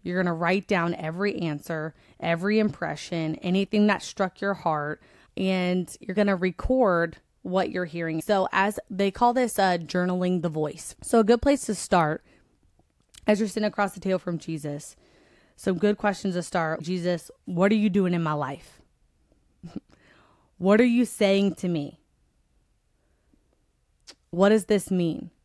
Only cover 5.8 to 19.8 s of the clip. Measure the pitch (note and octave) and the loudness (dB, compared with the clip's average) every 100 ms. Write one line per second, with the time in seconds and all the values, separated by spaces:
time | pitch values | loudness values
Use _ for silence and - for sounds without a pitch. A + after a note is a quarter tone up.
5.8 | E3+ - - F#3 G3+ F#3+ F#3+ - - C4 | -2 -10 -6 0 2 2 -2 -2 -2 2
6.8 | A3+ E3+ E3+ - _ _ F#3 F#3 F#3 F#3 | 4 4 0 -6 _ _ -4 -2 -2 -4
7.8 | F3 E3+ E3 D#3+ - G3+ F#3 - G3 G#3 | -6 -6 -4 -4 0 0 2 2 0 -2
8.8 | - F#3 G3+ - A#3+ B3 B3 - F#3+ F3 | -10 -2 -2 2 2 4 0 2 2 2
9.8 | D#3+ F#3 F3+ F3+ F3+ F3+ E3 D#3 D3+ - | 0 0 0 0 0 0 -2 -2 -4 -6
10.8 | - - - A#3 G#3 A#3 C#4+ C#4+ - G3+ | -16 -14 2 4 6 4 4 2 0 -6
11.8 | - F3+ D#3 D3+ _ _ _ _ _ _ | 2 2 2 -2 _ _ _ _ _ _
12.8 | _ _ _ - - G#3 G#3+ G#3+ G#3 - | _ _ _ -8 0 2 2 -2 -4 -2
13.8 | G3+ F#3+ F#3+ F#3 - E3+ - D#3+ D3 C#3+ | -4 -2 -2 -2 -2 -6 -6 -8 -6 -10
14.8 | - - _ _ _ _ _ _ - F3+ | -12 -20 _ _ _ _ _ _ -4 0
15.8 | G#3 G#3 G#3 F#3+ G3 F3+ E3+ F3+ D#3+ D#3+ | 0 2 -2 -2 -4 -4 -4 -2 -2 -4
16.8 | D#3+ F#3 E3+ E3+ - - - F3 G3 A3 | -4 -4 -2 -4 -6 -20 -8 -2 2 2
17.8 | G#3 F#3+ F#3 F3 E3 D3+ C#3 C#3 - - | 2 2 2 0 -2 -2 -6 -8 -16 -20
18.8 | _ _ _ _ _ _ _ _ - - | _ _ _ _ _ _ _ _ -16 -16